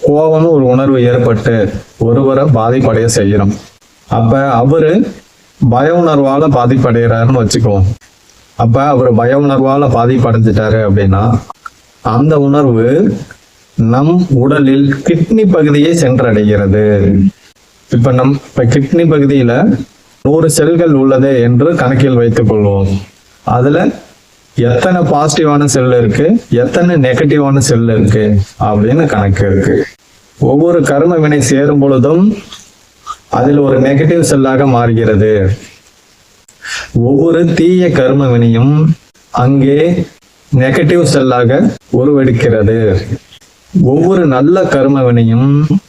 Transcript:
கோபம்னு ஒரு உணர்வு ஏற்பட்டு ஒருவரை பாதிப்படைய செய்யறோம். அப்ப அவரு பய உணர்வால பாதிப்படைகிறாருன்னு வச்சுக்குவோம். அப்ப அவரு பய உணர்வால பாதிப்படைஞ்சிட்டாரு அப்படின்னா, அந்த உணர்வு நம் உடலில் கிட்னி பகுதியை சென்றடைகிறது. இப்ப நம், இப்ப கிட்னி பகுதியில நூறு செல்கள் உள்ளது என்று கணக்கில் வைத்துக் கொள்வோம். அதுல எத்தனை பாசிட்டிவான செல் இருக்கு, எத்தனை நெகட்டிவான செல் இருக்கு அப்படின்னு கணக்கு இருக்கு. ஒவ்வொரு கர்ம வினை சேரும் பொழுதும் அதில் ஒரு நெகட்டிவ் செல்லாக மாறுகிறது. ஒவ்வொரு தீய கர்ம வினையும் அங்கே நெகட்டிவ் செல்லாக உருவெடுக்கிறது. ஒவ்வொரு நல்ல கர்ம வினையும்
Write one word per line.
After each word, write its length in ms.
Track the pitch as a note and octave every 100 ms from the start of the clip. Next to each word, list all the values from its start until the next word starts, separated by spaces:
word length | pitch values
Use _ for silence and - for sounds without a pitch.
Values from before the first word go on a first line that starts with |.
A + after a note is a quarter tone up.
| -
கோபம்னு 440 | D3 D#3+ D#3 E3 D#3
ஒரு 100 | B2+
உணர்வு 260 | B2+ C#3 C3 A#2+
ஏற்பட்டு 440 | B2 A#2+ G#2+ B2 A2+ G2 - - _ A#2
ஒருவரை 360 | A#2+ C3+ C3+ D3 A#2+
பாதிப்படைய 480 | A2+ B2+ A#2 A2 A#2 A#2
செய்யறோம். 360 | G2+ G2+ G2 G#2 - _ _ _ _
அப்ப 360 | A#2 A2+ C3+ C#3 A#2
அவரு 320 | B2+ D#3+ D#3 F#3+ - - _ _ _ _
பய 320 | B2+ A#2+ D3 F3
உணர்வால 480 | E3+ D3 C3+ C#3 D#3 C3+
பாதிப்படைகிறாருன்னு 880 | A#2+ C3+ B2+ A#2 A#2 A2+ A#2 C3
வச்சுக்குவோம். 440 | G#2+ A2+ A2+ G2+ G2 A#2 _ _ _ _ _ -
அப்ப 120 | A#2 A#2+ C#3
அவரு 200 | C3+ B2+ A#2
பய 180 | A#2+ C#3
உணர்வால 440 | C#3+ C3+ C3+ C#3 C#3 A2+
பாதிப்படைஞ்சிட்டாரு 840 | A#2 B2+ A#2 A2+ A2 G2+ G#2+ A2 G#2
அப்படின்னா, 340 | G2+ G2 F#2+ A2 A2+ - - - _ _ _
அந்த 300 | A#2+ A2+ D3 D#3 C#3
உணர்வு 380 | C#3+ C#3 A2+ A#2 D3 G#3 - - - _ _ _ -
நம் 340 | A2+ A#2+ D3 F3+ F3+ C3+
உடலில் 440 | C3 C#3 C3+ C#3 C#3 C3+ -
கிட்னி 360 | E3 E3 A3 G#3 F3+
பகுதியை 380 | D3+ D3 D3+ E3+
சென்றடைகிறது. 840 | C#3+ B2+ A#2+ G#2 G#2 G#2 G2 G#2 G#2+ G2+ F#2+ G2 C#3 - - _ _ _ _
இப்ப 220 | B2+ B2 B2+
நம், 160 | C3 C#3 -
இப்ப 160 | - A#2+
கிட்னி 320 | C#3+ C#3 E3 E3+
பகுதியில 420 | D3+ C#3 C#3 A#2+ B2 G3 - - _ _ _ C3+
நூறு 240 | D#3 D#3+ D#3
செல்கள் 360 | D3+ E3+ E3+ C#3+
உள்ளது 300 | C3+ C3 C3+ C3 A#2+
என்று 240 | B2 D3 E3+
கணக்கில் 380 | B2+ C3 C3+ B2
வைத்துக் 300 | A#2 A2+ A2
கொள்வோம். 400 | A2 G2+ G2 F#2+ G2 - _ _ _ -
அதுல 420 | A#2+ C3 D#3 A#3 - - _ _ _ _ -
எத்தனை 460 | A#2+ A#2+ F#3 F3+ D#3
பாசிட்டிவான 560 | D3 D3+ D#3+ D#3 C#3+ C#3+
செல் 240 | C#3 B2+ B2
இருக்கு, 260 | A2+ - D#3 A#3 - A#2+
எத்தனை 300 | B2+ - F3 E3+ C3
நெகட்டிவான 500 | B2 D3+ D3+ C#3 C#3 A#2+
செல் 180 | A#2 A#2 A2
இருக்கு 320 | G2+ G#2+ G#2 G#2 G2 - A2
அப்படின்னு 360 | G#2 A2 D3 D3+ G#2
கணக்கு 280 | G2+ F#2+ G2+
இருக்கு. 260 | F#2+ - - - - _ _ _ _ C3
ஒவ்வொரு 300 | C#3 E3 F3 C#3+
கர்ம 280 | C#3+ E3 E3+ D3+
வினை 160 | D3 B2
சேரும் 320 | C3+ C#3+ D3 C#3
பொழுதும் 380 | C3 C3 E3 G#3 G3+ - - - _ _ _ - - _ -
அதில் 220 | C3 C#3+
ஒரு 140 | C#3 B2+ C3
நெகட்டிவ் 360 | C#3 D#3 E3+ B2+
செல்லாக 360 | C#3+ C3+ C3 C#3+
மாறுகிறது. 580 | A#2+ A#2 A2+ A2 G#2+ G#2+ G#2+ F#2 G#2+ - - _ _ _ _ _ _ _ _ - - - B2 A#2
ஒவ்வொரு 320 | C#3+ E3 E3 F3 E3+
தீய 300 | E3 F#3 F3+ C#3+
கர்ம 300 | B2+ C#3 C3+
வினையும் 420 | A#2+ A#2 A#2 C3 D3+ D#3 D#3+ _ _ _ -
அங்கே 360 | B2 C#3 C3+ C#3+ E3+ F3+ F3 - _ _ _
நெகட்டிவ் 520 | C3+ C3 C#3 D#3 F3 E3
செல்லாக 440 | C#3+ C3 B2 A#2+ C3+ A3 - _ A#2+
உருவெடுக்கிறது. 800 | C3+ C#3+ B2+ A#2 A2+ A2 G#2 A2+ A2 F#2+ - - _ - _ _ _ F#3+ B2
ஒவ்வொரு 300 | C#3+ F3 F#3 E3 B2+
நல்ல 280 | C#3+ F#3 F3+ C#3
கர்ம 280 | C3+ C#3 B2+
வினையும் 420 | A#2+ A2+ A2+ C3+ C#3+ D#3 F#3+